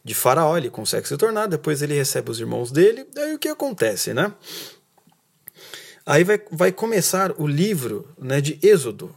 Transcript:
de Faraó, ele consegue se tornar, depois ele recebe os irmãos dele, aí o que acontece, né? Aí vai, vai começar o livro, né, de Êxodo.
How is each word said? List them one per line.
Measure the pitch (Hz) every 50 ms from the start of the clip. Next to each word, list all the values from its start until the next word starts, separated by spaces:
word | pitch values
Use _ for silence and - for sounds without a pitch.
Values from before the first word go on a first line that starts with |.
| -
de | 110 104
Faraó, | - - 123 131 165 160 151 165
ele | 175 127 120
consegue | - 110 107 - - 110 - -
se | 143
tornar, | 143 220 226 220 214 214 208
depois | 160 147 - 156 147 135
ele | 147 147 147
recebe | 143 131 - - 131 117 -
os | 113 113
irmãos | 113 117 117 117 120 120
dele, | 135 143 185 214 233 262 269 - -
aí | 285 294 311 311
o | 294
que | - 302
acontece, | 302 - 285 277 214 - 113 107 98 - - 113 113
né? | 127 185 208 202 - - - - - - - - _ _ _ _ _ _ _ _ _ _ _ _ _ _ - - - - - - - - - - - _
Aí | - 190 190
vai, | 175 196 214 202 - -
vai | 170 160 180 190
começar | 180 - 220 226 226 185 - - 185 190 190 180 -
o | - 151 147
livro, | 143 151 190 220 202 143 123 107 104 101 - - -
né, | - 131 127 135 143
de | 139 151 - -
Êxodo. | - 208 208 160 120 110 101 - 87 90 -